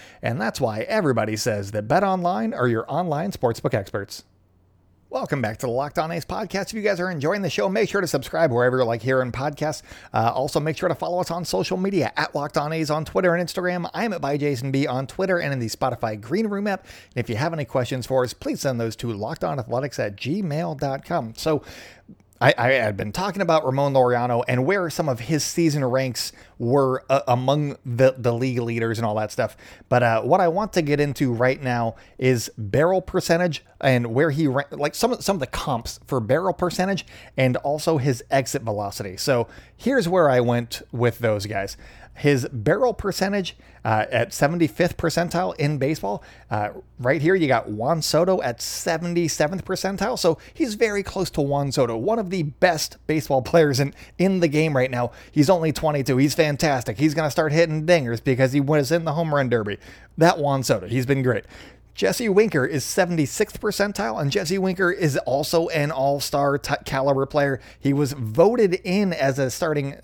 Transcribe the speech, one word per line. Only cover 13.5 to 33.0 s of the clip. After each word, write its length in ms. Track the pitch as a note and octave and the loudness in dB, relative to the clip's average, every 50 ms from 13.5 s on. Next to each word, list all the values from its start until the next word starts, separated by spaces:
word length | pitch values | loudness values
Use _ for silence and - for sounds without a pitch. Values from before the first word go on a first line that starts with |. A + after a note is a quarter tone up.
| - F#3+ F3+ F3+ F3+ F3+ E3+ - - | -4 -4 -2 -2 -2 -4 -4 -6 -4
I'm 180 | D#3+ A3 A#3 F#3+ | -4 -4 -4 -4
at 80 | E3+ | -4
by 160 | C#3 C3+ D3 | -2 -2 -2
Jason 340 | D3 D3 D3 C#3 A#2 B2+ C3+ | 0 0 -2 -2 -2 -2 -2
B 160 | C3 C3+ D3 | 0 0 0
on 200 | C#3+ B2 C3 C3+ | 0 -2 -4 -6
Twitter 320 | - - - F#3+ F#3 F#3 E3+ | -6 -6 -4 -2 0 0 0
and 120 | F3 C#3+ | -2 -2
in 100 | C#3 B2+ | -4 -4
the 100 | A#2 A2 | -4 -4
Spotify 500 | - - C3+ C3 A#2 - - A2 A2 G#2 | -4 -2 -2 -2 -2 -2 -4 -6 -6 -8
Green 260 | G#2+ A2 D#3+ G#3 A3+ | -6 -4 -2 -2 0
Room 200 | G#3 G3+ G3 G3+ | -2 -2 -4 -2
app. 200 | G#3+ F#3+ F#3+ - - - - - - - | -2 -4 -4 -6 -12 -20 -20 -20 -8 -6
And 100 | B2+ A#2 | -6 -4
if 60 | - | -2
you 60 | A2 | -2
have 180 | G#2 D3 E3+ E3 | -2 -2 -2 -2
any 100 | D#3 C3+ | -4 -6
questions 420 | - - C3+ B2 - C#3 B2+ A2+ | -2 -2 -2 -2 -2 -4 -6 -4
for 160 | - C3 C3 B2 | 0 0 0 0
us, 120 | A#2+ - | 0 -4
please 260 | - - C#4+ C4+ - | -6 -6 -6 -6 -4
send 180 | - C#3 B2+ A#2 | -2 -2 -2 -2
those 180 | A#2 A2+ A2 | -2 -4 -4
to 100 | - - | -6 -6
lockedonathletics 920 | A#2 A2 G2 G#2 B2 D#3 - F#3 E3 D3+ C3+ A2 A#2+ A#2+ B2+ C#3+ C#3+ - - | -6 -6 -6 -6 -8 -6 -4 -4 -4 -2 -4 -4 -4 -4 -4 -4 -4 -4 -6
at 180 | A#2 G#2 G2+ | -6 -6 -6
gmail 640 | G2+ - B2 E3 G#3+ G3+ D#3 C#3+ D#3 F3 E3+ D#3 C3 | -6 -6 -4 -4 -4 -4 -4 -4 -4 -4 -4 -4 -4
dot 280 | D3 C3+ C3+ C#3 - | -4 -4 -4 -6 -6
com. 260 | - E3 E3 A#2 A2 A2 | -4 -4 -4 -4 -6 -8
So, 280 | - - D#3+ D#3 C#3 - - - - - - - - _ - - - _ _ _ _ | -6 -2 -2 0 -2 -2 -8 -16 -20 -20 -20 -20 -20 _ -20 -20 -20 _ _ _ _
I, 140 | A#2+ C3+ - | 4 4 4
I 120 | - A#2+ B2+ | 4 2 2
had 280 | C3+ B2+ A2+ G#2+ G#2 | 2 2 2 0 -2
been 140 | G2 G#2+ G#2+ | -4 -6 -6
talking 320 | - - F#3 G3+ F3 G3 F#3+ | -4 -4 -4 -4 -4 -2 0
about 220 | E3 D#3+ D#3 C#3 | 2 2 2 2
Ramon 300 | C3+ C3 C#3 C#3+ C#3+ C3+ | 0 0 0 0 2 4
Laureano 500 | C3+ B2+ B2 B2 A#2+ A#2+ B2 A#2+ A#2 A#2+ | 4 4 4 4 2 2 0 0 0 0
and 180 | - B2+ B2 C3 | 0 0 0 2
where 240 | D3+ G3 G3+ F3+ D#3 | 2 2 0 0 -2
some 180 | - - E3+ D3 | -2 -2 -2 -2
of 100 | B2+ A2+ | -2 -2
his 240 | A#2 G#2+ D#3+ D3 - | -2 -2 -2 -2 -2
season 420 | - - F3 E3+ D#3+ C#3+ D3+ C3+ | -2 0 2 2 2 2 2 0
ranks 460 | B2 B2 C3 C3 B2+ D3+ - - - - - - - _ | 0 0 0 0 -2 -4 -6 -8 -8 -10 -16 -20 -20 _
were, 460 | - B2 A#2 C3 C#3+ C3+ C3 B2+ B2+ - - | -6 0 2 4 4 4 4 2 -2 0 0
uh, 120 | C3+ C#3 - | 0 2 2
among 520 | B2+ B2 B2 B2+ C3 C#3+ D3+ D3 C#3+ - - - | 2 0 2 2 2 2 2 0 -2 -4 -6 -8
the, 300 | C3 A#2+ A#2 C3 C3 C3 | -6 2 4 4 4 4
the 160 | B2+ A2+ A#2+ A#2+ | 4 0 0 0
league 280 | A#2 B2+ C3 B2 A#2+ | 0 0 0 0 0
leaders 360 | A#2 A#2 A#2 A#2 A2+ A2+ A2+ | -2 -2 -2 0 0 0 0
and 80 | G#2+ A#2 | -2 -2
all 120 | G#2+ G#2+ | -2 0
that 160 | G#2+ G#2+ G#2+ - | -2 -2 -2 -2
stuff. 240 | - A#2 G#2+ - - - - - - - - | -2 -2 -2 -4 -10 -20 -20 -20 -20 -4 0
But, 160 | B2+ B2 A#2+ | 2 4 4
uh, 180 | A#2 A2+ A2+ G#2+ | 4 4 2 2
what 180 | B2 E3+ G3+ | 4 4 4
I 60 | F#3 | 4
want 260 | E3+ D#3+ F#3+ A3 G#3+ - | 4 2 0 -2 -2 0
to 80 | F#3 D#3+ | 0 2
get 180 | C#3+ C#3+ C#3+ | 2 2 2
into 320 | D3 C#3+ C3 - D3 B2+ A#2+ | 2 0 0 0 0 0 2
right 280 | A2+ B2 B2+ C3 C#3+ | 2 2 2 2 0
now 360 | C#3 B2+ B2 A#2+ A#2 A2+ - - - - _ | -2 -2 -2 0 -2 -2 -4 -8 -14 -20 _
is 320 | - C3 C3 B2+ A2+ - - - | 0 2 2 2 2 0 -4 -8
barrel 460 | - A2 G2 - C3+ D#3 F3+ F#3+ F#3 | -10 -6 0 2 2 4 4 2 0